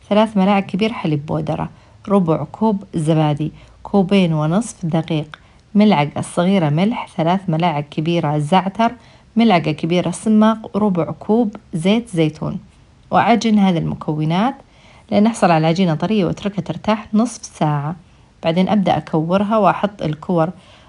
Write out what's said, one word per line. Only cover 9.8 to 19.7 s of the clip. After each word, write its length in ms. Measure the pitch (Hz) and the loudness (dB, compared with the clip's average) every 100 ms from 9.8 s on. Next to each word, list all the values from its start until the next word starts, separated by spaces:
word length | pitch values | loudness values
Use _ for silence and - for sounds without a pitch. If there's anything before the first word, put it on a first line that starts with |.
| 165 175 165 | -2 -2 -2
سماق، 640 | 180 202 214 214 220 - 202 | -4 0 4 2 0 -6 -4
وربع 280 | 208 180 | -2 0
كوب 520 | 147 156 - 220 226 - - | -4 -6 -2 0 0 -6 -10
زيت 360 | 170 185 226 240 | -4 0 0 -2
زيتون. 500 | 165 156 151 151 190 - _ _ _ _ | -2 -2 -2 -8 -8 -12 _ _ _ _
وأعجن 480 | 180 185 233 226 214 | 0 2 2 2 2
هذه 180 | 190 165 | 4 2
المكونات 760 | 156 - - 151 156 175 240 269 - _ - - - | -2 -6 -6 -4 -2 0 -2 -4 -14 _ -20 -20 -2
لين 160 | 208 214 | 2 2
أحصل 240 | 226 185 | 2 2
على 160 | 160 160 | 4 2
عجينة 280 | 170 185 151 | 2 2 0
طرية 300 | 175 220 165 | 0 0 0
وأتركها 360 | - 202 196 | -2 -6 -6
ترتاح 460 | - 175 - 214 - | -8 -6 -2 -4 0
نصف 320 | 208 247 - - | 0 0 -4 -18
ساعة. 500 | - 156 147 143 185 - - _ _ | -4 -2 0 -4 -8 -14 -20 _ _
بعدين 260 | 165 165 185 | -2 0 2
أبدأ 280 | 214 175 - | 2 2 0
أكورها 600 | - 160 160 190 202 226 | -2 -2 0 0 0 2
وأحط 440 | 185 | 2